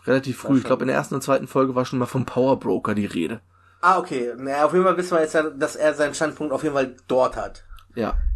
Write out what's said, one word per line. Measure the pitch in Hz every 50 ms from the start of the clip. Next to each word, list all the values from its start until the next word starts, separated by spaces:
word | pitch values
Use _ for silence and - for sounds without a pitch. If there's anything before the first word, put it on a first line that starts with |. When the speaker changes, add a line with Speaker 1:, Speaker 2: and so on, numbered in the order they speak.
| -
Speaker 1:
relativ | - 131 135 135 135 117 - -
Speaker 2:
War | -
Speaker 1:
früh, | 139
ich | 127 110
Speaker 2:
schon. | 120
Speaker 1:
glaub, | 127 127
in | 127
der | 131 135
ersten | 143 143 - 147
und | 135
zweiten | - 143 135 - 143
Folge | - - 135 135 131 123
war | 127 127
schon | - - 127
mal | 123
vom | - - 131 123
Power | - - 123 127 135 131 107
Broker | - 110 92 110 - 110 104
die | 104 101
Rede. | 90 - 87 82 90 113 117 _ _ _ _ _ _ _ -
Speaker 2:
Ah, | 170 180 190
okay. | 175 - - 151 127 120 120 113
Naja, | 123 135 135 139 147 151
auf | 147 170
jeden | 185 185
Fall | 185 170
wissen | 175 180 - 185
wir | 165
jetzt | 156 156 -
ja, | 160 156
dass | 156 139 135 156 139 -
er | - 151 151 143
seinen | 143 147 143 139
Standpunkt | - 160 151 - - 151 147 131
auf | 131 151
jeden | 151 139
Fall | 135 131 123 123 - _
dort | - 127 127 127 123 -
hat. | 113 101 101 - - - - - - - _ -
Speaker 1:
Ja. | 120 107 101 104 - - - -